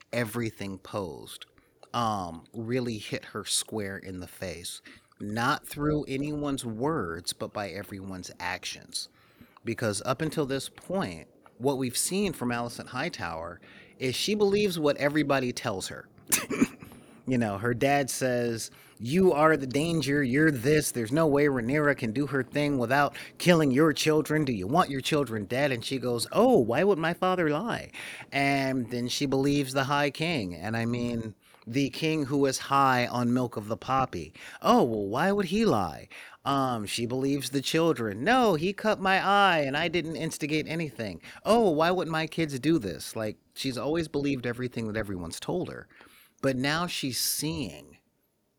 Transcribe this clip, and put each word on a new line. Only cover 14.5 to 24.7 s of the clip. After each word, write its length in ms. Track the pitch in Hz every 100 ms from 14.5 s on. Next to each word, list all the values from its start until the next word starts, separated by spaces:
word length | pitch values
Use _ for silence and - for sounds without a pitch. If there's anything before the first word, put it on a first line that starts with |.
| 202 208 170
what 180 | 147 -
everybody 560 | 143 151 143 135 123
tells 360 | - 120 95 -
her. 180 | - - - -
<laughs> 160 | - - - - - - - - - -
You 100 | 127
know, 220 | 110 98
her 160 | 117 117
dad 340 | 139 143 131
says, 640 | - 131 120 120 113 - - - -
"You 340 | 113 175 185
are 240 | 143 156 151
the 120 | 135
danger, 560 | 135 170 165 135 143
you're 260 | 131 135 160
this, 420 | 135 127 151 147
there's 200 | 123 110
no 160 | 151 160
way 180 | 139 147
Rhaenyra 500 | 131 113 151 147 135
can 160 | 117
do 120 | 117 143
her 160 | 135
thing 380 | 123 147 147 135
without 360 | 113 139 143 - - -
killing 320 | 170 170 147
your 240 | 127 160
children. 500 | 131 156 156 - 151
Do 80 | 135
you 140 | 107
want 240 | 92